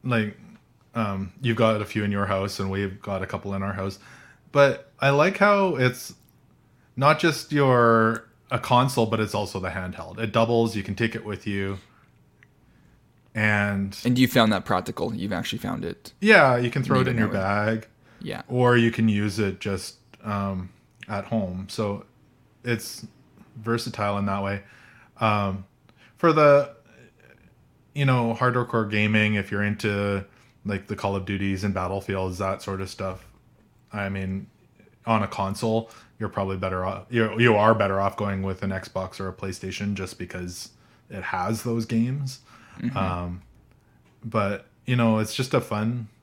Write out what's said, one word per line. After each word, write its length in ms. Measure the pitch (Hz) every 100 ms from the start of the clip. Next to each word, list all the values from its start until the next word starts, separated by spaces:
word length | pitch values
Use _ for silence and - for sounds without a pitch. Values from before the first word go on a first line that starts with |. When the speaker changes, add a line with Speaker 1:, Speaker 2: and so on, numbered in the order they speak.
Speaker 1:
Like, 320 | 131 120 104 - - - _ _ _ 117
um, 360 | 104 98 95 -
you've 160 | 117 113
got 220 | 113 107
a 60 | 101
few 180 | 110
in 80 | 104
your 140 | 101 101
house, 340 | 98 101 -
and 120 | 98
we've 280 | 98 101 95
got 180 | - 98
a 60 | 95
couple 260 | 95 101
in 80 | 98
our 120 | 98
house. 260 | 98 98 - - - - _ _
But 400 | 143 139 123 - _
I 120 | 139
like 260 | 143 170 196
how 380 | 202 202 190 135
it's 400 | 127 123 - - _ _ _ _ _ _ _ -
not 220 | 139 151
just 320 | 170 143 -
your, 720 | 147 135 127 117 113 110 113 - _ _
a 60 | 127
console, 460 | - 123 131 131 110
but 140 | 110
it's 120 | 107 101
also 220 | 101 98
the 100 | 90
handheld. 480 | 90 92 - - -
It 140 | 113
doubles. 420 | 113 113 117 117 101
You 60 |
can 120 | 95 98
take 200 | 113 113
it 80 |
with 220 | 104 98 -
you. 300 | 98 95 95 - _ _ _ _ _ _ _ _ _ _ _ _ _ _ 110
And 600 | 107 104 101 98 98 -
Speaker 2:
And 140 | 120 123
you 100 | 123
found 240 | 131 113
that 140 | 101 -
practical. 480 | 92 - - 107
You've 180 | 104 95
actually 280 | 87 - -
found 260 | - - 85
it 280 | - - _
Speaker 1:
Yeah, 380 | 208 208 139 123
you 140 | 123
can 120 | 139
throw 140 | 131 131
it 40 |
Speaker 2:
neat 80 | 127
Speaker 1:
in 40 | 117
Speaker 2:
in 20 |
Speaker 1:
your 80 | 107
Speaker 2:
that 360 | 98 95 101 104
way. 80 | 113
Speaker 1:
bag. 120 | - _ _ -
Speaker 2:
Yeah. 200 | - - -
Speaker 1:
Or 280 | 123 123 123
you 160 | 117
can 160 | 117 113
use 320 | 104 104 95
it 200 | 101 92
just, 360 | 104 95 - - _ -
um, 460 | 110 101 98 95 92 _ _ _ -
at 180 | 104 98
home. 420 | 113 95 90 98
So 360 | - 104 101 - _ _ _ _ _
it's 420 | 123 117 - - - _ _ _ - -
versatile 640 | 110 117 127 - 104 101
in 80 | 101
that 180 | 98
way. 200 | 98 98 - - - - _ _
Um, 440 | 110 107 98 95 98 _ _ _ _ _
for 160 | 170
the, 420 | 156 147 143 139 - _ - - _ - - _ _ _ _ _
you 120 | 143 139
know, 300 | 127 117 113
hardcore 520 | 127 123 120 117 104
gaming, 460 | 104 104 107 107 107
if 160 | 98
you're 120 | 101
into, 600 | 104 104 110 101 101 98 92 _ _ _ 101
like, 220 | 98 -
the 80 | 107
Call 200 | 101 98
of 100 | 92
Duties 380 | 98 98 98
and 100 | 101
Battlefields, 680 | 95 92 98 - 95 95 90
that 220 | 95 95
sort 200 | - 95
of 80 | 95
stuff, 360 | - 95 - - _ _ _ _ _ _
I 160 | 104 98
mean, 380 | 98 95 95 98 _ _ _ _ _ -
on 180 | 110
a 40 | 101
console, 640 | - 98 98 113 113 113 - - _
you're 100 | 107
probably 280 | - 98 95
better 260 | 92 92 92
off, 200 | 95 101
you, 300 | 120 110 110
you 160 | 117 104
are 180 | 107
better 280 | 110 101 98
off 160 | 98 -
going 240 | 101 98
with 220 | 95 92
an 80 | 98
Xbox 480 | 95 - - 92 -
or 100 | 95
a 40 |
PlayStation 600 | 92 98 95 95 90 101
just 240 | 98 92 -
because 520 | 90 90 90 87 - _ _ _ _
it 140 | 101
has 400 | - 95 90 110
those 220 | 123 117 110
games. 540 | 113 120 139 139 - _ - - -
Speaker 2:
Mm-hmm. 140 | 120 104
Speaker 1:
Um, 460 | 95 90 87 90 - _ _ _ _ _ _ _
but, 440 | 110 110 98 101 - _ -
you 100 | 123
know, 240 | 117 110
it's 140 | 110
just 200 | - 127
a 60 | 127
fun 460 | - 104 110 120 110 _